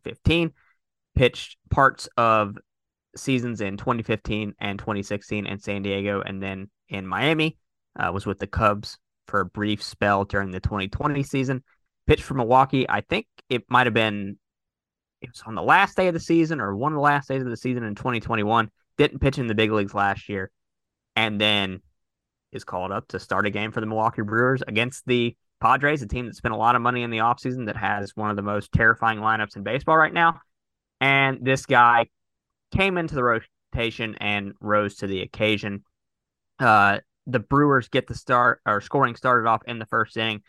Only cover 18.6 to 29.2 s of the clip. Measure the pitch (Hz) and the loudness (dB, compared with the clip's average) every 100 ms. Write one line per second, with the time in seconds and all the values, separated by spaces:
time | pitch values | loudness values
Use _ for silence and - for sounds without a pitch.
18.6 | 110 _ _ - 147 131 139 135 117 104 | 0 _ _ 0 0 2 -2 -2 -2 0
19.6 | 110 107 101 104 101 98 - 98 95 _ | 2 2 0 0 0 0 -6 -8 -8 _
20.6 | _ _ _ _ _ 113 110 104 107 104 | _ _ _ _ _ -4 -2 0 2 2
21.6 | 95 92 _ _ _ _ _ _ _ 131 | 0 -6 _ _ _ _ _ _ _ -16
22.6 | - 90 95 101 - 92 - 95 104 101 | -10 -8 -6 -6 -8 -10 -2 0 0 0
23.6 | 110 117 110 110 113 117 104 113 127 131 | -4 -4 -4 -2 -2 -2 -2 2 2 0
24.6 | 135 107 120 - - 123 117 - _ - | -2 -2 -2 -4 -2 0 0 -6 _ -2
25.6 | 117 131 143 151 107 123 120 92 120 110 | 2 2 2 -2 -4 -8 -8 -6 -4 0
26.6 | 117 123 120 123 120 113 117 120 131 127 | 4 4 2 0 -2 0 0 0 -4 -6
27.6 | 107 104 98 101 98 - 107 101 101 104 | -6 -4 -4 -4 -6 -6 -4 -4 -4 -4
28.6 | - - 113 113 113 107 | -2 4 4 4 2 0